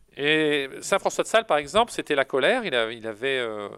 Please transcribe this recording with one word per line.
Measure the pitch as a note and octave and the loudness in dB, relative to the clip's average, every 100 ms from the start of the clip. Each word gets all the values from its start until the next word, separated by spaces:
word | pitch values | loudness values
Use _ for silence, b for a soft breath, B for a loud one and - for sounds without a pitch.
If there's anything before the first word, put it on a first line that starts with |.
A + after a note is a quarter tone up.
| _ | _
et | - C#3+ D#3 D#3 D3 C3+ - | -4 0 2 2 0 -2 -8
saint | - G3 | -2 0
François | F#3+ - | 0 -2
de | - | 0
Sales, | A3 A3 | 0 2
par | D3+ | 0
exemple, | C#3+ G3 A#3 | 2 2 2
c'était | - - | -2 0
la | C#3+ C3 | 0 2
colère. | C#3 D3+ B3+ G3+ | 2 2 2 0
Il | |
a, | B2 A2+ | 0 0
il | A#2+ A2 | -4 -10
avait, | G#2 C3+ C3+ | -6 -4 -2
euh, | A#2 G#2+ G2+ | -4 -6 -10